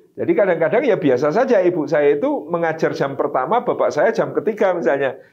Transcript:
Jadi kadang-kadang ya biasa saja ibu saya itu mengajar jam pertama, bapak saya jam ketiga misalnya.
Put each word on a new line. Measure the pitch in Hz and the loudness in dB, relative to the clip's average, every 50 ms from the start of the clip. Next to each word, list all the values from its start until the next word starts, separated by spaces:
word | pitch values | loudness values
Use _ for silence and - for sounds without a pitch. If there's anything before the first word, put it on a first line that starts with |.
| _ _ _ | _ _ _
Jadi | - 113 135 | -4 -2 0
kadang-kadang | 175 - 202 185 170 160 165 151 190 233 302 | 2 2 2 2 2 2 0 0 2 2 2
ya | 254 190 | 2 0
biasa | 151 - 139 127 123 147 147 156 | 2 2 2 2 2 2 0 2
saja | 220 262 240 240 196 | 2 2 2 4 4
ibu | 185 180 180 160 147 139 | 4 2 0 0 -2 0
saya | 165 147 147 143 147 | 0 2 4 4 2
itu | 147 - 285 302 262 147 | 2 0 -2 -2 -4 -6
mengajar | 160 170 170 170 165 156 160 170 151 139 | -6 -4 -2 -2 -2 -2 -2 -2 -2 -2
jam | - 156 139 135 131 | -2 -4 -4 -2 -4
pertama, | - 143 - 135 127 147 214 247 - | -4 -2 -2 -2 -2 0 -2 -2 0
bapak | - 143 - 135 - | -2 -2 0 -2 -2
saya | 120 151 165 220 220 | 0 0 0 0 0
jam | 220 156 127 | 0 -2 -2
ketiga | 135 151 - - 220 - 220 - 180 | -2 -4 -4 -4 -2 0 0 0 0
misalnya. | 170 - 165 143 139 139 131 120 - - _ | 0 0 -2 0 0 -2 -2 -4 -6 -14 _